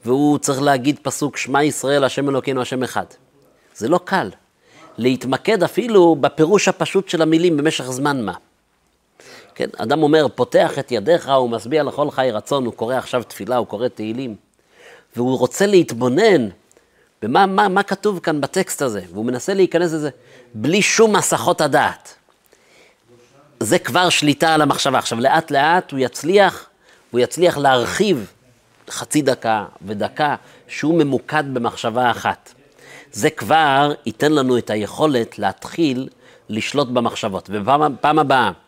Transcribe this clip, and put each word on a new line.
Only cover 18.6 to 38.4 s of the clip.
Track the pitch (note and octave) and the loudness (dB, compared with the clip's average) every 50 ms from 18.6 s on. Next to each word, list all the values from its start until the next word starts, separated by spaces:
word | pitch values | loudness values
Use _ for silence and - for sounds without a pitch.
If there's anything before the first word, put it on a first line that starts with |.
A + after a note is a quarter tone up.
| F#3 - - - | -2 -2 -4 -4
הזה, | C#3+ B2+ G#2+ G2+ F2+ F#2 | -4 -4 -4 -6 -10 -10
והוא | E2+ G2+ A2+ | -10 -6 -6
מנסה | B2 B2 B2 - - G3+ | -4 -4 -4 -4 -4 2
להיכנס | G3 F#3 E3+ - E3 F3 E3+ | 2 2 2 2 0 0 0
לזה | D#3 D#3+ D3 D3 - - _ - - - - _ - | -2 -4 -4 -6 -8 -10 _ -20 -20 -20 -20 _ -12
בלי | G#2+ G#2+ C#3 F3 G#3 | -4 -2 0 2 2
שום | F3+ - - - A3+ A3 G#3 | 2 0 4 4 4 4 4
הסחות | F#3 - - E3+ D3 - E3 F3 - | 2 0 0 -2 0 0 0 0 0
הדעת. | D#3+ D3 C3+ D3 A#2+ F#2+ - - _ - - _ _ _ _ _ _ _ _ _ _ _ _ _ _ _ _ _ _ _ - _ _ _ _ _ _ _ _ _ | 0 0 2 2 2 0 -2 -6 _ -20 -20 _ _ _ _ _ _ _ _ _ _ _ _ _ _ _ _ _ _ _ -20 _ _ _ _ _ _ _ _ _
זה | A2+ G#2+ D#3+ F3 | -2 0 0 0
כבר | - - A#2+ F3+ F#3 F3 | 0 -2 -2 0 0 2
שליטה | - - D3+ D3 C#3 - - D#3+ D#3+ | 0 0 0 0 0 2 2 2 4
על | D#3 | 2
המחשבה. | D3+ C#3 C3 - - C#3+ C3 A#2+ | 2 2 0 0 0 0 0 0
עכשיו, | - - A#2 A2+ | -2 -2 -6 -2
לאט | A#2+ C3+ D3 D#3+ D#3+ - | 0 2 2 0 0 0
לאט | D3 C#3 C#3 D#3 E3+ F#3 F3 - | 0 0 2 2 2 0 0 -4
הוא | C#3+ C3+ | -4 -4
יצליח, | B2+ A#2+ - - - D3+ F#3+ G#3 G3 F3+ - - - - _ _ _ _ _ _ _ _ | -4 -4 -4 -6 -4 2 4 4 4 4 0 -4 -20 -20 _ _ _ _ _ _ _ _
הוא | - A#2+ | 0 0
יצליח | B2 A#2 - D#3 F3 F3 D3+ C#3+ | 0 0 0 2 2 2 2 2
להרחיב | C#3 C#3 C3 B2 A#2 - - - F#3+ G#3 F3+ B2+ G2+ - _ _ _ _ _ _ _ _ _ _ _ - | 2 2 4 2 2 -2 -2 -2 0 0 0 -2 -2 -10 _ _ _ _ _ _ _ _ _ _ _ -14
חצי | - - A#2 - - D3+ | -12 -12 -10 -2 -2 0
דקה | D3 C3 B2 - - A#2 A2 G#2+ G2 - - - - | 0 0 -2 0 0 -2 -2 -2 -2 -8 -14 -18 -12
ודקה | G2 G#2+ G2+ G#2+ - - - D3+ D3 C3 A2 - - - - _ - | -10 -6 -6 -6 -6 -2 -2 -2 -2 -2 -4 -8 -18 -20 -20 _ -16
שהוא | - - - D3 E3+ E3+ | -10 -4 -2 0 2 2
ממוקד | D3+ C#3+ C3 A#2 - - D3+ D#3 D3 C#3 C3 | 2 2 0 -4 -4 -2 -2 -2 -2 -2 -4
במחשבה | B2 A#2 A2+ - - - A#2+ G#2+ B2 B2+ A#2+ | -4 -4 -4 -6 -4 -6 -4 -2 0 0 0
אחת. | A2+ F#2+ - A2 F#2 - _ - - _ _ _ _ _ - - - - - _ | 0 0 -2 -4 -4 -4 _ -20 -20 _ _ _ _ _ -20 -20 -20 -20 -20 _
זה | - G2+ A2 D3 | -8 -2 -2 -2
כבר | - - A#2+ G2+ D3 D#3+ D#3 D3 C3+ C3+ D3 D3 D3 - _ | -2 -2 -2 0 2 2 4 4 4 2 2 0 -2 -4 _
ייתן | A#2 - _ C3+ D3+ | -10 -6 _ 0 2
לנו | D#3 D3 C3+ B2+ B2 A#2+ | 2 2 2 2 0 0
את | - - | 0 -2
היכולת | A2 G#2+ G#2 G2 - - D#3 D#3 C#3 A#2+ A2+ - - - | -4 -4 -4 -6 -2 -2 0 0 2 0 -2 -4 -6 -4
להתחיל | G#2 G2 F#2 _ - - - - E3 D3 B2+ B2 C3+ C#3+ _ _ _ - - _ _ - | -4 -4 -4 _ -16 -14 -4 -2 -2 0 0 -4 -8 -10 _ _ _ -20 -20 _ _ -8
לשלוט | G#2+ A2 - - - C#3+ C#3+ A#2 | -8 -6 -6 -4 -2 -2 -2 0
במחשבות. | B2 B2 A#2 A#2 - - - A2 F#2+ F#2+ - - | 0 -2 -2 -2 -4 -4 -6 -6 -6 -6 -10 -8
ובפעם, | G2 G#2+ G2 G#2+ C#3 D3 D3+ D3+ C3 - | -8 -6 0 0 2 2 2 0 -2 -2
פעם | - D3 D3+ D#3 | 0 0 2 2
הבאה | D3+ C3+ C3+ C3 | 2 2 2 2